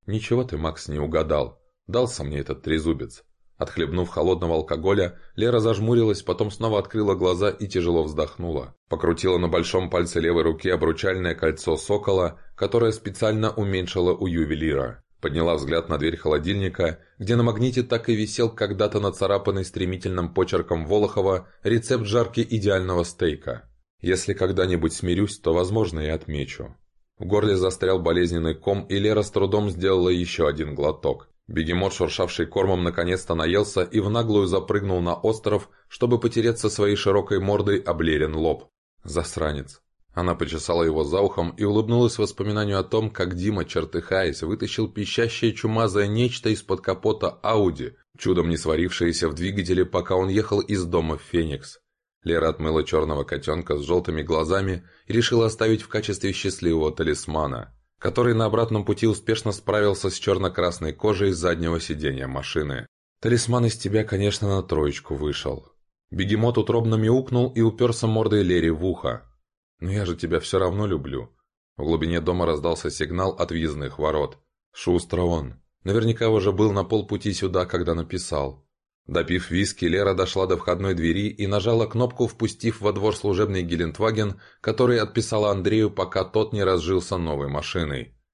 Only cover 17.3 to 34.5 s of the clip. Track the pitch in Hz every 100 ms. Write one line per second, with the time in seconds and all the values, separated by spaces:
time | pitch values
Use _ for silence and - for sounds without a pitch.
17.3 | 120 117 107 127 123 120 117 - 110 107
18.3 | - 113 - 101 98 104 104 98 - 98
19.3 | 98 101 98 90 - 90 95 101 90 87
20.3 | - 90 87 - 82 78 104 107 104 95
21.3 | 92 - - 104 117 117 127 104 117 113
22.3 | - - 110 98 95 92 87 85 - 87
23.3 | 71 - 58 - _ _ _ - 92 -
24.3 | 95 92 92 92 87 82 - 92 87 104
25.3 | - 85 85 92 110 92 80 76 80 -
26.3 | 73 67 - 67 - _ _ _ - 90
27.3 | 104 104 95 92 - 92 92 85 87 87
28.3 | 85 82 80 - 101 - 98 104 107 101
29.3 | 101 98 104 104 85 95 92 90 90 87
30.3 | - 76 71 73 71 73 76 73 - -
31.3 | _ - 80 80 87 95 - 85 - 87
32.3 | - 80 104 95 90 87 85 87 92 -
33.3 | 85 80 98 104 95 87 107 101 113 113
34.3 | 104 92